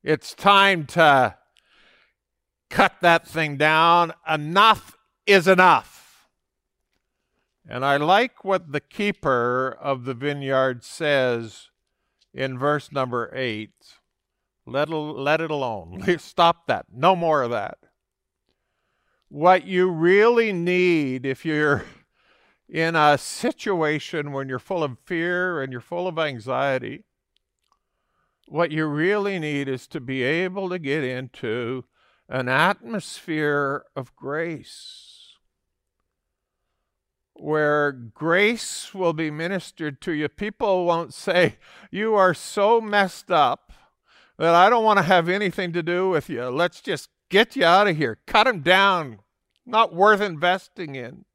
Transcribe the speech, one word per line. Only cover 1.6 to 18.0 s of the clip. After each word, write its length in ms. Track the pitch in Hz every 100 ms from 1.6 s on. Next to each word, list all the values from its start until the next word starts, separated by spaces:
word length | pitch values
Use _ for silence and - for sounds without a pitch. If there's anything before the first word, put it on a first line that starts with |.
| _ _ _ _ _ _ _ _ _ _ _
cut 320 | - 196 _
that 260 | 175 170 -
thing 300 | 160 151 139
down. 560 | 151 160 165 170 170 - 160
Enough 680 | 156 151 185 220 214 - _ _ _ -
is 220 | 196 170
enough." 800 | 185 185 139 - - _ _ _ _ _ _ _ _ _ _ _ _ _ _ _ _ 160
And 160 | 120
I 120 | 135 143
like 480 | 151 196 247 _
what 260 | 190 185 170
the 80 | 143
keeper 960 | _ - 208 196 151 123 120 127 131 -
of 240 | 143 135
the 100 | 123
vineyard 680 | 120 143 143 139 131 131 123
says 880 | - - 151 143 127 117 113 - _ _ _ _ _ _ _
in 240 | 127 135 127
verse 360 | 143 147 -
number 360 | 143 131 120 117
eight. 640 | 131 127 107 110 _ _ _ _ _ _ _ _ _ -
"Let 220 | 131 151
al-, 320 | 160 151 123
let 200 | 139 156
it 100 | 160
alone. 500 | 151 127 104 85 131 180
<laughs> 80 | 175
Stop 480 | - - 170 - -
that. 180 | 107 -
No 240 | 113 165 185
more 260 | 165 151
of 80 | 120
that." 260 | 117 101 - _ _